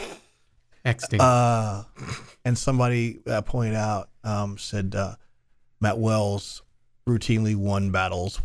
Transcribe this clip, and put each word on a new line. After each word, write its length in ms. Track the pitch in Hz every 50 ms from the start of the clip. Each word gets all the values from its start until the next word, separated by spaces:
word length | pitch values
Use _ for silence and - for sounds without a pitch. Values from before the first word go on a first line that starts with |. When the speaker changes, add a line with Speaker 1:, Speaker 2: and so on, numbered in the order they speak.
| - - - - _ _ _ _ _ _ _ _ _ _ _ _ -
Speaker 1:
Xting. 340 | 127 120 - - - 113 104
Speaker 2:
Uh, 640 | 135 127 123 123 120 120 117 113 110 107 98 101 104 - - - 131 - - - - - - _ -
and 120 | 127 123
somebody, 600 | - - 139 131 123 123 123 123 120 117 117 117 - -
uh, 140 | - 117 107
pointed 340 | - - - 127 117 110 110
out, 340 | 110 107 107 107 98 87 - - _ -
um, 340 | 107 104 104 104 101 101
said, 380 | 95 - - - 104 98 98 101
uh, 200 | 98 98 95 110 - - _ _ _ _ _ _ _ _ _ _ -
Matt 160 | 107 104 107
Wells 640 | 117 110 110 110 110 104 101 101 101 - - - - - _ _ _ _ _ _ _ -
routinely 480 | 123 120 113 - - 117 110 110 107 107
won 340 | 101 98 101 98 98 98 98
battles 520 | 92 92 92 92 87 90 90 90 - -